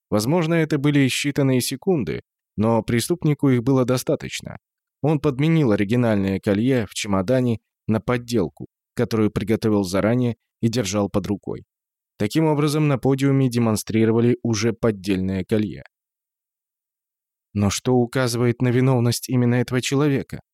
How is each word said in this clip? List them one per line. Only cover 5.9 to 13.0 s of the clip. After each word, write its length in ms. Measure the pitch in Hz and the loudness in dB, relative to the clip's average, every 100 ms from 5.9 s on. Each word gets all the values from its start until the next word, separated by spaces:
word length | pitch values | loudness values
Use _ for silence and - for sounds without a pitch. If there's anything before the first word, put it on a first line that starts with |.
| 123 117 104 98 95 | 2 2 0 0 -2
колье 460 | 107 101 123 127 101 | 0 0 2 0 -2
в 80 | |
чемодане 680 | - 107 95 92 131 123 110 _ _ - | -8 -2 -2 0 0 0 -2 _ _ -4
на 140 | 110 | -4
подделку, 680 | - 123 120 117 78 - - _ _ - | -2 -4 -2 -2 -2 -6 -20 _ _ -6
которую 360 | 120 110 104 | -2 0 0
приготовил 520 | - 101 110 110 104 | 0 -2 0 2 0
заранее 520 | 92 98 101 123 120 110 _ - | 0 0 0 0 -2 -4 _ -4
и 60 | 117 | -2
держал 420 | 127 95 104 101 | -2 -2 -2 -2
под 180 | 104 87 | -2 -4
рукой. 360 | 98 - - - _ _ _ _ - | -6 -6 -12 -14 _ _ _ _ -6
Таким 280 | 104 156 156 | -2 0 0
образом, 420 | 143 151 156 151 | 0 0 0 0
на 100 | |
подиуме 520 | 135 | 0